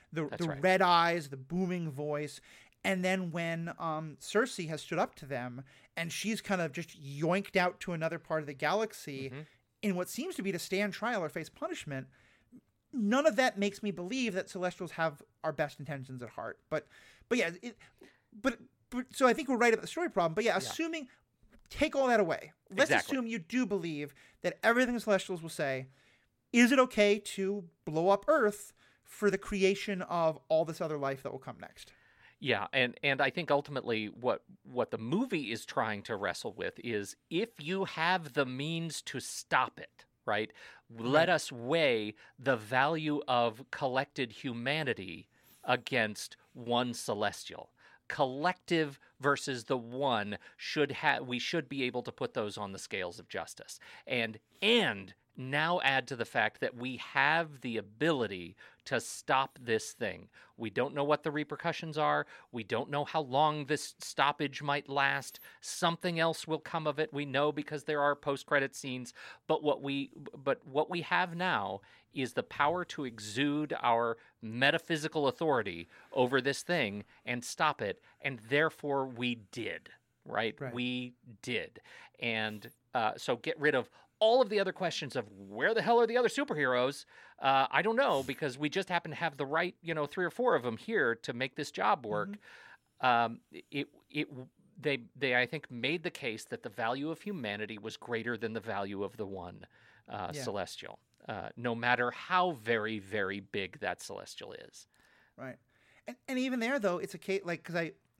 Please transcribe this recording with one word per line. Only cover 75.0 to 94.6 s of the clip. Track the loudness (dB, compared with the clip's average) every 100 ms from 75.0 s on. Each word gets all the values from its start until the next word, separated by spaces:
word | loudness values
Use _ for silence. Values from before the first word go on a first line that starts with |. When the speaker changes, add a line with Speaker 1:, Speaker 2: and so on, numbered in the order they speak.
| -2 2 2
Speaker 2:
authority | 2 2 2 0 -6 -12 -18 -4
over | 2 4 4
this | 2 -2
thing | -2 0 0 -4 -10 _
and | -6 -6
stop | -6 0 0 0
it. | -4 -6 _ _
And | -8 -8 0
therefore | 2 2 0 -2 0 -2
we | -2 -2 -4 -8
did, | -8 -8 -8 -12 -20 _ _ -6
right? | -2 -2 -4
Speaker 1:
Right. | -8
Speaker 2:
We | -6 -4 -4 -8 -14 -20 -14
did. | -6 -4 -6 -12 -20 -20 -20 -6
And, | -2 -2 -2 -6 -14 -20 _
uh, | 0 0 0
so | -2 -2
get | -2 0
rid | 2 2
of | -2 -12 _ _
all | 6 6
of | 6
the | 2
other | 0
questions | -2 -4 -2 -4 -4
of | -6
where | -12 -12 0 2
the | 2
hell | 4 6
are | 6
the | 4
other | 2
superheroes, | 0 -2 0 2 4 2 -2 -12 -20 -20 0
uh, | 4 4 4
I | 2
don't | 2 2
know, | 4 2
because | 0 -4 -4 -2
we | -2
just | -2 0
happen | -2 -2
to | -4
have | -4 -4
the | -2
right, | 0 -2 -6
you | -6
know, | -4 -2
three | -2
or | -2
four | 0 2
of | 4
'em | 2 -4
here | -2 2 2 2
to | -4
make | -4 -4 -4
this | -8
job | 0 2 2 0
work. | -2 -2
Speaker 1:
Mm-hmm. | -8 -16 -20 -20 -20 _ _ 4
Speaker 2:
Um, | 4 2 -2 _ -18 -8
it, | -8 -8 _ _
it, | -4 -4 -8 -16 _